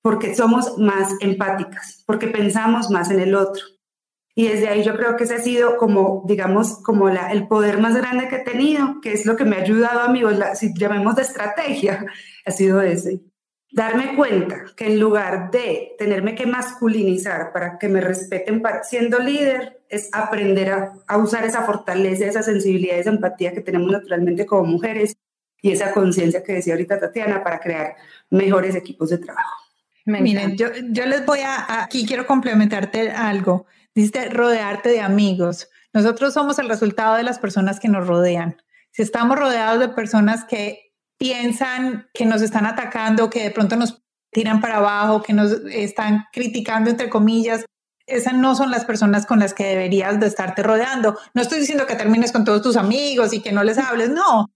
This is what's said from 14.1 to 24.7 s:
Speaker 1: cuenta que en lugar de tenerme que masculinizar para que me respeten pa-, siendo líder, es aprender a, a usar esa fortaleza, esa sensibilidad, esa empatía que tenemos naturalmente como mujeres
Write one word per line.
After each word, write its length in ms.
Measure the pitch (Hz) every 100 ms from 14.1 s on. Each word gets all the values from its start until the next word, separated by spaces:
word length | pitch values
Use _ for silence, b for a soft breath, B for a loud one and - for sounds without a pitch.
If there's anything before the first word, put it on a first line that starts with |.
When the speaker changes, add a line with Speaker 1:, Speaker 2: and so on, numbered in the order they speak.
| 269
Speaker 1:
cuenta 500 | 269 196 175 - - -
que 120 | 220
en 120 | 214
lugar 520 | 220 208 185 185 180
de 400 | 247 233 160 - -
tenerme 340 | 208 190 202
que 140 | 226 247
masculinizar 1040 | 247 240 - 226 220 196 185 196 170 165
para 240 | 180 175 175
que 100 | 208
me 120 | 190
respeten 600 | 180 185 - 185 185 220
pa-, 180 | 226 -
siendo 360 | - 240 233 247
líder, 640 | 262 285 285 254 262 - _
es 220 | 208 -
aprender 600 | 208 214 214 202 190 190
a, 220 | 196 196 - -
a 100 | 208
usar 260 | 214 233 226
esa 160 | 233
fortaleza, 640 | 208 208 - 185 190 185 202
esa 160 | 220
sensibilidad, 560 | 220 202 190 185 180 175
esa 140 | 208
empatía 420 | 214 185 - 180
que 80 | 180
tenemos 300 | 180 180 180
naturalmente 560 | 202 190 175 175 175 208
como 160 | 202
mujeres 520 | 170